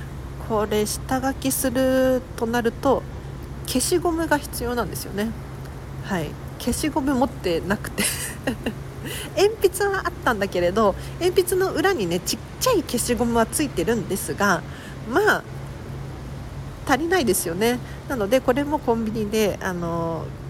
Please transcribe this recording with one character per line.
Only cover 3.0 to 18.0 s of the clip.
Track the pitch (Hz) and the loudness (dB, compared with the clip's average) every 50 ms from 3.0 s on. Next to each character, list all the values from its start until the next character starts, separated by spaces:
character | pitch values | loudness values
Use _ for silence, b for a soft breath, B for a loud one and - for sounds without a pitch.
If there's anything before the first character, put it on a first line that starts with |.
| - - - - - - - - - - - - - | 2 -4 -8 -10 -10 -10 -10 -10 -10 -10 -10 -8 -6
消 | - - 254 | -2 0 0
し | - - 359 | 2 2 2
ゴ | 339 - 349 | 2 4 2
ム | 320 330 330 | 2 2 2
が | 302 294 | 2 0
必 | 285 - - - - 247 | 0 0 -4 -6 -4 -4
要 | 233 247 | -2 -2
な | 240 208 | -2 -2
ん | - | -2
で | - | -4
す | - - | -6 -8
よ | - 190 | -6 -4
ね。 | 196 214 226 220 - - - - - - - - - - - - - - | -2 -2 -2 -4 -6 -10 -10 -12 -12 -10 -12 -12 -12 -12 -10 -10 -10 -6
は | - 202 175 | -4 -2 -2
い。 | 151 - - - - - - - | -2 -4 -6 -8 -10 -10 -10 -6
消 | - 247 233 | -4 -2 -2
し | - - 302 | 0 -2 -2
ゴ | - 320 | 0 0
ム | 262 285 277 | 2 2 2
持 | 240 269 | 2 2
っ | - | 0
て | - - - - 120 - | 0 -2 -2 0 0 0
な | - 175 208 | 0 0 -2
く | - - - | -2 -2 -4
て。 | - - - | -4 -2 -2
<laughs> | - - - - - - - - 262 226 - - 240 - - - - - - B B B B B B - | -2 -2 -4 -6 -8 -8 -6 -4 -4 -4 -4 -4 -6 -6 -6 -10 -12 -12 -10 B B B B B B 2
鉛 | 302 381 415 453 - - 370 | 4 4 4 4 4 2 2
筆 | - - 403 | 4 2 0
は | 403 392 370 - | 2 2 0 -2
あ | 349 | -4
っ | - - - | -4 0 0
た | 269 233 | 2 2
ん | 196 | 2
だ | 202 | 0
け | 190 - 180 | 0 2 2
れ | 175 175 | 2 4
ど、 | 185 220 220 196 B B B B B B | 4 4 4 4 B B B B B B
鉛 | 339 370 - 403 359 | 0 2 4 4 4
筆 | - 381 | 4 2
の | 370 381 349 | 2 2 2
裏 | 247 302 330 392 392 | 2 2 2 2 2
に | 269 190 | 2 2
ね、 | 170 170 185 | 0 0 0
ち | - - - | 0 -2 -4
っ | - - - - - | -4 -6 -10 -8 0
ち | - | 2
ゃ | 523 | 4
い | 480 349 - | 4 4 4
消 | - - 226 | 2 0 0
し | - - 240 | 0 0 2
ゴ | 208 247 | 2 2
ム | 233 233 | 4 4
は | 233 226 | 4 4
つ | 226 - - 302 | 4 2 0 -2
い | 240 | 0
て | - 185 160 | 0 0 2
る | 214 240 | 2 2
ん | 220 - - | 0 0 -2
で | 185 | -2
す | 208 - - 139 | -4 -4 -4 0
が、 | - 202 202 175 156 - B B B B B B B - 220 | 2 4 4 4 2 0 B B B B B B B -6 0
ま | 254 359 427 403 202 | 2 4 4 4 4
あ、 | 160 - - - - - - - - - - - - - - - - - - - - - - - - - - - - - | 2 0 -6 -10 -10 -10 -10 -10 -10 -10 -10 -10 -8 -8 -10 -10 -10 -10 -10 -10 -10 -10 -10 -10 -10 -10 -10 -10 -6 0
足 | - 269 262 | 2 2 4
り | 330 | 4
な | 339 381 359 | 4 4 4
い | 262 | 4
で | 220 175 | 4 2
す | - - | 2 0
よ | 170 170 | -2 0
ね。 | 185 220 240 247 240 B B B B | 2 2 2 2 0 B B B B